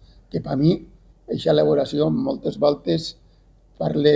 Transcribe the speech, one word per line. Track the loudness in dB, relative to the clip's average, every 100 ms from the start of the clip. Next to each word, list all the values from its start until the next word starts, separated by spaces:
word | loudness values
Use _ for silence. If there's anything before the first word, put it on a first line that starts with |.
| -20 -20 _
que, | -8
per | -4 0
mi, | 2 2 -4 -20 _ _ -10
eixa | -4 0
elaboració | 2 2 2 0 -2 0
moltes | 0 -4 -4 -6 0
voltes | 0 0 -2 -4 -4 -14 _ _ _ _ _ -8
parle | -4 2 4